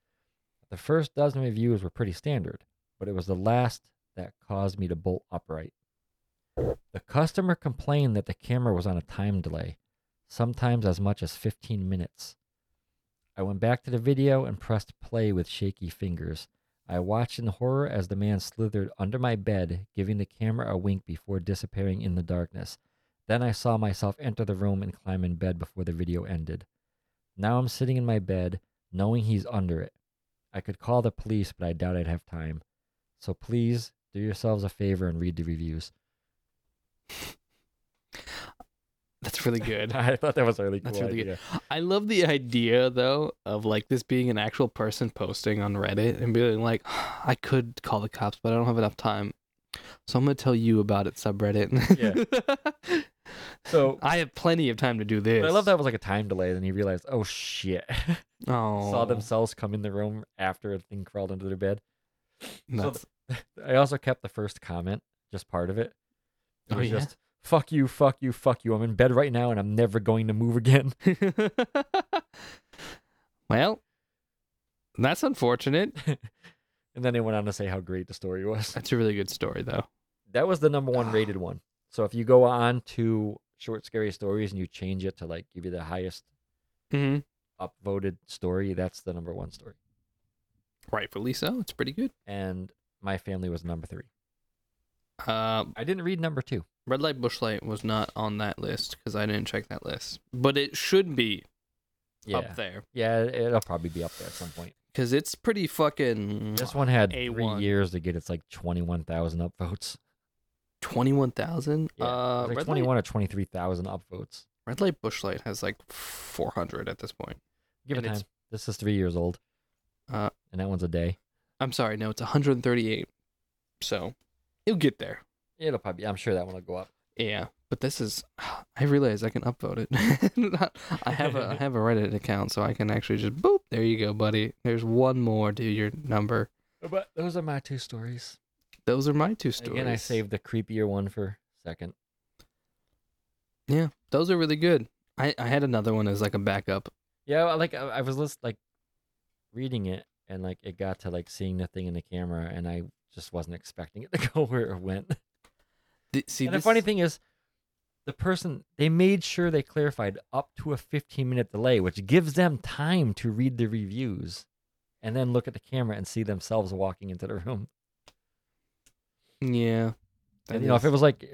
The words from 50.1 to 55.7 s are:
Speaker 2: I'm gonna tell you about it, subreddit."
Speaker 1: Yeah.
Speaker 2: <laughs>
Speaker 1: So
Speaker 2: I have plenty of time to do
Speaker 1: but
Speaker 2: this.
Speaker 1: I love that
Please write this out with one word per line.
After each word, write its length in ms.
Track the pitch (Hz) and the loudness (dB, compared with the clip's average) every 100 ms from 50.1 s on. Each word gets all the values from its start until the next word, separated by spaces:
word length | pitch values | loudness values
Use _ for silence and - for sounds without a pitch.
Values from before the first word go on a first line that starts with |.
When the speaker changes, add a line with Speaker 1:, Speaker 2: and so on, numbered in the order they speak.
| 123 | 2
Speaker 2:
I'm 80 | 139 | 4
gonna 100 | 139 | 4
tell 200 | 135 120 | 2 4
you 240 | 113 110 | 6 6
about 260 | 101 101 98 | 4 2 0
it, 100 | - | -2
subreddit." 840 | 107 101 104 104 104 127 - 165 | -2 0 2 2 4 4 6 6
Speaker 1:
Yeah. 1040 | 107 - 226 254 - 277 302 - - 339 - | 6 2 2 0 0 0 -2 -6 0 0 0
Speaker 2:
<laughs> 0 | _ - - - - - | _ -20 -16 -16 -16 0
Speaker 1:
So 340 | 160 135 135 | 4 4 4
Speaker 2:
I 160 | 139 170 | 0 2
have 160 | 151 - | 0 0
plenty 340 | 170 165 139 | 2 4 2
of 80 | 110 | 2
time 220 | 131 113 | 0 0
to 60 | 104 | 0
do 120 | 107 | 2
Speaker 1:
but 40 | 107 | 4
Speaker 2:
this. 200 | 113 156 | 4 6
Speaker 1:
I 40 | |
love 160 | 196 | 4
that 120 | 202 | 6